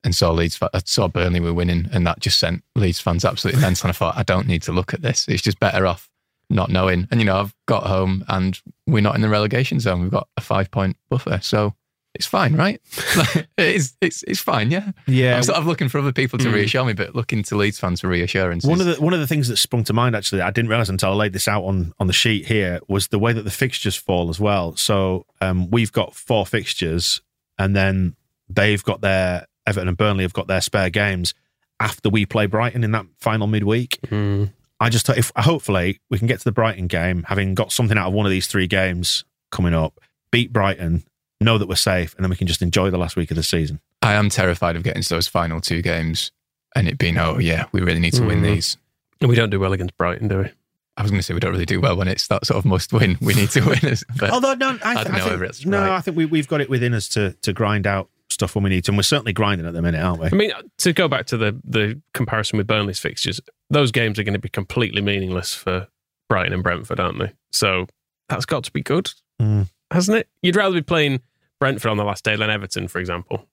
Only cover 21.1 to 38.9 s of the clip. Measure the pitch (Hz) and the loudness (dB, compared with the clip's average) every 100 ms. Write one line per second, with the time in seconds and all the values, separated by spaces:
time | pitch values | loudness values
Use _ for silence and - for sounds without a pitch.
21.1 | 101 107 95 - 104 92 95 82 - 92 | 2 0 0 -2 -2 0 -2 -2 -2 0
22.1 | 90 117 104 - 110 92 87 - 98 - | 2 2 0 0 0 0 -4 -2 -2 0
23.1 | 104 113 113 104 - 131 - 104 - - | 0 2 0 -4 -2 -2 -2 -4 -4 0
24.1 | 90 87 82 104 98 87 80 - 101 95 | 0 0 0 0 0 -2 -2 0 2 0
25.1 | 92 - _ 95 92 87 117 113 - 98 | -2 -6 _ -2 0 0 0 0 -2 -4
26.1 | - - 113 95 113 - - 85 82 87 | -8 -2 -2 0 -4 -4 -4 -2 -2 -2
27.1 | - _ _ _ - 95 98 95 95 90 | -4 _ _ _ -4 0 2 2 2 0
28.1 | - _ _ _ 95 104 104 - 95 98 | -4 _ _ _ 0 2 2 -2 -2 0
29.1 | 95 92 90 - _ - 101 92 90 107 | 0 0 -4 -8 _ -4 -2 -2 0 0
30.1 | 98 92 - 92 95 - 104 92 95 104 | 2 -2 -4 -2 -2 0 0 0 0 0
31.1 | 92 87 - _ _ _ _ 107 - 107 | 0 -4 -6 _ _ _ _ -4 -2 0
32.1 | 110 98 113 104 107 120 123 110 110 98 | 2 2 0 0 0 0 0 0 -2 -4
33.1 | _ 117 110 104 107 101 113 123 - - | _ -2 0 0 0 2 0 -2 -8 -4
34.1 | 104 104 101 101 - _ _ 117 113 - | -2 0 0 -2 -6 _ _ 2 2 2
35.1 | 113 120 - - 165 - 95 87 98 _ | 0 0 2 2 2 0 0 0 -4 _
36.1 | 107 117 120 123 107 113 95 90 85 87 | -2 0 0 0 2 0 0 -4 0 0
37.1 | 90 82 98 98 92 90 - 120 107 92 | -2 -2 0 0 0 -2 0 2 2 2
38.1 | 101 101 95 - 101 92 95 95 | 0 2 0 0 0 0 2 0